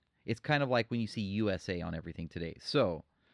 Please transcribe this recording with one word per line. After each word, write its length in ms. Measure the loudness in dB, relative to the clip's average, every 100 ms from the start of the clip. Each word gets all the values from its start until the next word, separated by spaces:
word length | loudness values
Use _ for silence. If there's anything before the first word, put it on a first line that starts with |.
| _ _ -4
It's 140 | -4
kind 220 | 2 2
of 60 | 4
like 220 | 2 2
when 100 | 0
you 60 | -2
see 160 | -2
U 280 | -2 2 2
S 180 | 0 -2
A 100 | -4
on 120 | -4
everything 340 | -6 -6 -8 -8
today. 280 | -6 -6 -6
So, 440 | 0 2 2 0 -8 _ _